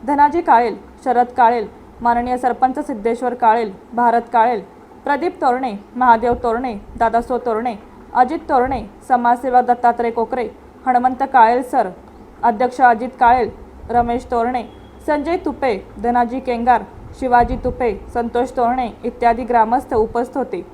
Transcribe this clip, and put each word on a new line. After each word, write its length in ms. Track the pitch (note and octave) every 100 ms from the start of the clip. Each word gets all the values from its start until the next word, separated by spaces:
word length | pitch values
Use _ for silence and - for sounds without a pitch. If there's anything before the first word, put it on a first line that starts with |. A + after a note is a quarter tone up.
| A3+
धनाजी 340 | C#4+ D4 D#4
काळेल, 340 | E4+ A#3+ A#3+ G3 - -
शरद 220 | - A#3+ A#3+ B3
काळेल, 460 | A#3 A#3+ G3+ - - -
माननीय 360 | A#3 A#3+ A#3+ B3+
सरपंच 500 | B3+ A#3 C4 C4 D4
सिद्धेश्वर 460 | B3 G#3+ A#3+ B3
काळेल, 400 | A#3+ A#3 A3+ A3 F#3+ -
भारत 280 | A3+ A#3+ A#3 A#3
काळेल, 280 | A#3 A3+ A#3 F#3 - - -
प्रदीप 380 | - C#4+ E4+ F4+
तोरणे, 320 | C#4+ B3 C4 G3+ - A#3+
महादेव 380 | B3+ A3+ A#3+
तोरणे, 440 | A#3+ A#3+ A3+ B3+ G3+ - -
दादासो 400 | A3+ A3+ A#3 B3
तोरणे, 380 | B3 G#3+ B3 G#3 - - -
अजित 260 | - B3 E4
तोरणे, 440 | - C#4 B3 C4 G#3 - -
समाजसेवक 560 | B3 A#3+ A#3+ C4 B3
दत्तात्रय 480 | B3 A#3+ A#3+ A#3 A#3+
कोकरे, 380 | A3+ A3+ B3+ G#3+ - - - -
हनुमंत 360 | B3 B3+ B3+ C4+
काळेल 300 | C4+ A3+ B3
सर, 260 | - C#4 G3 F3 - - - -
अध्यक्ष 380 | A#3 G#3+ B3 B3
अजित 280 | B3+ A3+ A#3+ -
काळेल, 300 | A#3+ B3+ A3 - - - -
रमेश 360 | A#3 A#3+ A#3+ B3+
तोरणे, 320 | A#3+ A#3 B3+ A3 - - - -
संजय 300 | D4 C#4 F4+
तुपे, 420 | F4+ A#3+ C4+ A3 - -
धनाजी 360 | A3+ A#3+ A#3+ B3+
केंगार, 440 | B3+ A#3+ A#3+ A#3+ - - - -
शिवाजी 360 | C4 A#3+ A#3+ B3+
तुपे, 500 | B3+ B3 A#3 G3 -
संतोष 360 | B3 A#3 A#3+ B3 B3+
तोरणे 320 | A#3 B3+ A#3+ G3+
इत्यादी 400 | A#3 A#3+ A#3+ A#3
ग्रामस्थ 500 | A#3+ A#3+ A3 B3 C#4
उपस्थित 440 | B3 A3+ A#3+ B3 C#4+
होते. 280 | B3 F#3 F3+